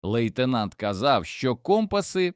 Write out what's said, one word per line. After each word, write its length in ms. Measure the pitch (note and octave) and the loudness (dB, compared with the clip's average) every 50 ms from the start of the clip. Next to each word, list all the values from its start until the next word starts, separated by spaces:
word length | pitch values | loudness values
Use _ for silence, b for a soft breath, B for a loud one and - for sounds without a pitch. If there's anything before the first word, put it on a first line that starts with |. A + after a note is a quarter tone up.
| - | -4
Лейтенант 720 | F#2+ G#2+ A#2 A#2 A2+ - - B2+ B2+ C3 A#2 G#2+ F#2+ - | 0 0 2 0 0 0 0 0 0 0 0 -2 -4 -6
казав, 500 | _ - G#2 G2+ F#2 A2+ C#3+ C#3 G#2+ F2+ | _ -4 -4 -2 0 2 2 2 2 2
що 300 | - - - - C3 B2 | -2 -8 -4 -2 -2 -2
компаси 760 | A#2+ _ - F#3+ A3 A3 G3+ - G3+ G3 - - F#3+ F#3 F3 F3 | -2 _ 2 2 2 2 0 0 -2 -2 -2 -2 0 0 0 -2